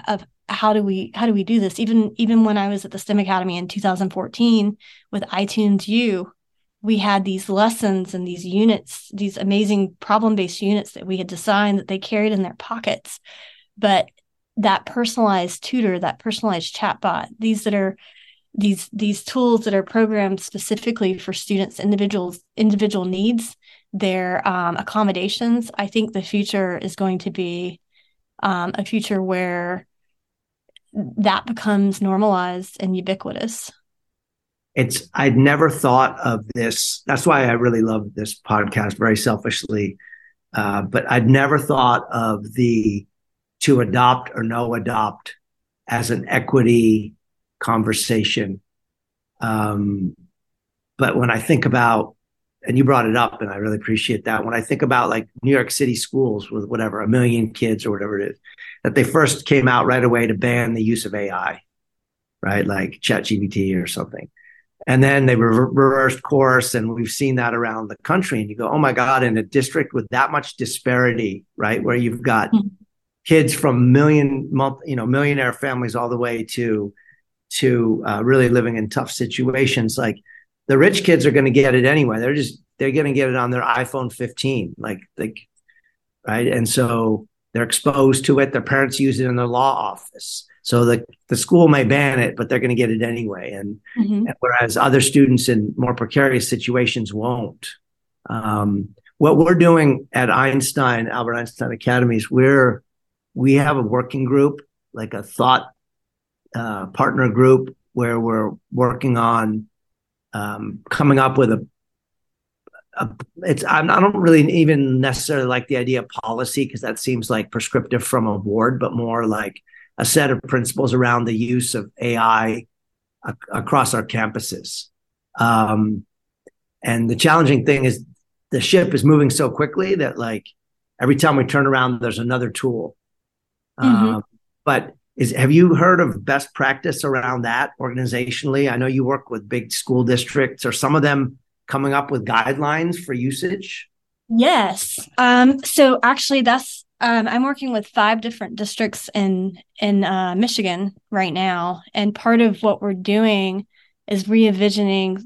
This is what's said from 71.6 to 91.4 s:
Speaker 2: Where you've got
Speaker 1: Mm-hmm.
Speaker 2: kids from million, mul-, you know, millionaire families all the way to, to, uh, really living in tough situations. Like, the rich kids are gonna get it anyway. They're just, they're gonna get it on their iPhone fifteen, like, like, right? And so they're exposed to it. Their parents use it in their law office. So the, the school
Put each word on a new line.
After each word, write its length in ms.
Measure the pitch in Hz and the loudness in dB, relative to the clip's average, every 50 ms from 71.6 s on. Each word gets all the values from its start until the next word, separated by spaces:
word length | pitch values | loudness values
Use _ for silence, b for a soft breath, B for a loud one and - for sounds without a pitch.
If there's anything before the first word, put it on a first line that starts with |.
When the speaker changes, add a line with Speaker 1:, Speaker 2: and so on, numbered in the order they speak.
| - 107 113 110 | -4 -2 -2 -2
Speaker 2:
Where 140 | - - 120 | -2 -2 0
you've 260 | 123 120 120 113 120 | 0 0 -2 -4 -4
got 300 | 120 123 117 110 - - | -2 0 2 2 2 2
Speaker 1:
Mm-hmm. 160 | - 220 196 202 - _ - _ _ _ _ _ _ _ _ | 0 0 0 0 -6 _ -20 _ _ _ _ _ _ _ _
Speaker 2:
kids 280 | - 160 160 151 127 - | 4 4 4 4 4 0
from 400 | - - 143 123 123 123 123 127 | 0 0 2 4 4 6 6 6
million, 560 | 135 147 151 151 147 143 139 135 135 - - | 6 6 6 6 4 4 2 0 -4 -6 -4
mul-, 300 | - 135 135 135 131 - - | -2 -2 -2 -2 -4 -8 -8
you 120 | 156 139 123 | -6 -6 -4
know, 80 | 113 | -2
millionaire 480 | 123 127 139 143 147 143 139 131 123 117 | -2 0 0 2 0 0 0 0 -2 -2
families 420 | - - 139 131 123 123 113 101 | -2 -4 -4 -4 -4 -4 -4 -4
all 140 | 120 120 120 | -4 -4 -4
the 80 | 123 120 | -4 -4
way 260 | 120 120 120 113 113 | -4 -4 -4 -6 -8
to, 500 | 110 - - 120 117 110 107 101 101 - b b b b b b _ _ _ _ _ | -8 -6 -4 -2 -2 -2 -2 -4 -6 -10 b b b b b b _ _ _ _ _
to, 520 | - - - 131 123 120 117 113 113 110 110 | -6 0 0 2 2 2 2 2 0 0 -2
uh, 160 | 107 104 104 | -4 -4 -2
really 280 | 113 120 131 131 127 120 | 2 2 4 4 4 4
living 260 | 120 123 113 117 113 | 4 2 0 0 -2
in 140 | 113 107 104 | -4 -6 -4
tough 220 | - 135 123 - | -4 -6 -6 -6
situations. 880 | - - 127 117 - - 127 127 127 131 139 131 - 127 113 110 - - | -6 -6 -6 -6 -4 -2 -2 -2 0 0 0 0 0 0 -2 -2 -2 -2
Like, 200 | 127 110 101 - b b b b b b _ _ _ - | -4 -4 -4 -6 b b b b b b _ _ _ 2
the 100 | 135 135 | 4 6
rich 280 | 156 196 196 - - | 6 6 4 2 2
kids 200 | 185 170 - - | 4 4 4 4
are 60 | 147 | 2
gonna 180 | 120 147 135 135 | 2 4 2 4
get 240 | 117 139 135 135 123 | 4 4 4 4 4
it 120 | 127 120 | 4 4
anyway. 340 | 135 147 156 143 120 110 110 | 4 4 4 2 2 0 -2
They're 160 | 117 127 143 | -2 -2 -2
just, 260 | 147 131 117 110 - _ _ _ _ | -2 -4 -4 -6 -12 _ _ _ _
they're 120 | 135 135 | -4 -2
gonna 220 | 131 151 151 143 135 | 0 0 0 0 0
get 160 | 135 135 131 | 0 0 0
it 80 | 127 127 | 0 0
on 120 | 120 123 | 0 0
their 120 | 123 123 | -2 -2
iPhone 500 | 117 123 117 127 127 120 - 135 127 117 | 0 0 0 0 -2 -4 -4 -6 -6 -6
fifteen, 640 | - - 123 117 - - - 135 135 120 95 85 - - | -8 -8 -10 -10 -8 -4 -4 -2 -2 -2 -4 -6 -8 -12
like, 220 | 107 110 101 92 - _ _ - | -10 -10 -10 -10 -12 _ _ -8
like, 220 | - 110 - - - _ _ _ _ _ _ _ _ _ _ _ _ _ _ _ _ - | -8 -8 -8 -12 -20 _ _ _ _ _ _ _ _ _ _ _ _ _ _ _ _ -6
right? 200 | 107 113 123 117 | -4 -2 0 0
And 200 | - 123 113 110 | 0 0 -2 0
so 640 | - 135 127 117 117 117 113 113 110 104 107 _ _ _ _ _ _ | 0 0 0 0 0 0 0 0 0 -2 -4 _ _ _ _ _ _
they're 100 | 117 120 | -4 -2
exposed 640 | 117 - - - 151 139 139 135 135 131 135 135 | -2 -2 -2 0 0 2 4 4 4 4 4 2
to 140 | - 143 135 | 2 4 4
it. 120 | 139 135 | 2 2
Their 100 | - 123 | 0 -4
parents 380 | 110 - 139 135 139 131 131 - | -2 0 0 0 0 0 0 0
use 200 | 139 135 - 131 | 0 0 0 0
it 80 | 131 127 | -2 -2
in 80 | 123 | 0
their 100 | 123 123 | -2 -2
law 280 | 120 120 123 135 135 131 | -2 0 0 2 2 0
office. 760 | - - 101 95 - - - _ - - - - - - b b b b | 0 -4 -6 -8 -10 -16 -20 _ -18 -16 -14 -14 -14 -14 b b b b
So 220 | - 120 120 120 | 0 2 4 4
the, 200 | 117 117 117 - - - _ _ _ | 4 2 0 -2 -10 -20 _ _ _
the 100 | 127 | -4
school 300 | - | -4